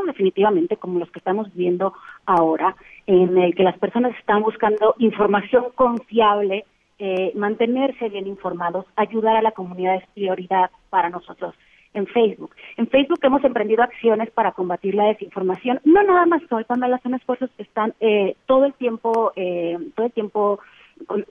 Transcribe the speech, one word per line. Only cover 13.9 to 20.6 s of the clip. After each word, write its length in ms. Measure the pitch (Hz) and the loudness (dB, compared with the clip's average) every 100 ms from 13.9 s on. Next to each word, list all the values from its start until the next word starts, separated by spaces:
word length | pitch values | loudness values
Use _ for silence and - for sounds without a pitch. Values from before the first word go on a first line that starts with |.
| - 226 214 220 | 0 0 0 -2
para 220 | - 208 | -2 -2
combatir 420 | - 185 175 196 | -2 -6 -4 -2
la 120 | 196 208 | 2 2
desinformación. 760 | 214 196 - 190 185 247 262 | 0 -6 -6 -4 -4 -4 0
No 180 | 302 370 | 4 6
nada 240 | 403 359 339 | 6 4 4
más 160 | 330 339 | 2 -2
hoy, 100 | 226 | -6
Pamela, 360 | 226 247 247 254 | -2 -2 0 -2
son 120 | 247 | -2
esfuerzos 340 | 254 - 247 254 - | -6 -4 -4 -6 -10
que 60 | |
están, 320 | 208 - 214 - | -10 -4 -4 0
eh, 380 | 220 214 196 - | 0 2 0 -4
todo 220 | - 262 277 | 2 4 4
el 80 | |
tiempo, 580 | - 247 226 226 226 220 - | 0 -6 -4 -2 0 0 -2
eh, 420 | 180 175 170 170 165 - | -4 -2 -4 -6 -10 -4
todo 100 | 233 | -4
el 60 | |
tiempo, 480 | 233 208 208 208 202 | -4 -6 -2 0 -2